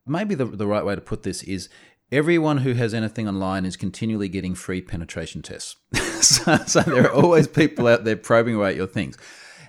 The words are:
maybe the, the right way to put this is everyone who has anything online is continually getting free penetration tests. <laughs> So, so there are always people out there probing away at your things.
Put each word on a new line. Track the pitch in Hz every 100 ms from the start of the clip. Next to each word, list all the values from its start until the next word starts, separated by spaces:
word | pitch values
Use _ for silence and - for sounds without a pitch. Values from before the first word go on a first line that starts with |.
| 127
maybe | 165 208 156
the, |
the | 117 98 104
right | 104
way | 95
to | 92
put | - 110
this | 98 90
is | - 95 - _ _ _ -
everyone | 131 156 170 156 143
who | 131
has | 120 117
anything | 113 110 117 107
online | 95 95 95
is | 92 -
continually | 98 - 113 107 98
getting | 95 92
free | 87 - 92
penetration | - 85 82 85 80 80
tests. | - - - - _
<laughs> | - 339 330
So, | - - 170 151
so | - 156
there | 170 127
are | -
always | 135 175 160 143
people | 156 151 - 120
out | 117
there | 110 104
probing | - 117 117
away | 107 95
at | 71
your | 95
things. | 107 69 - - - - -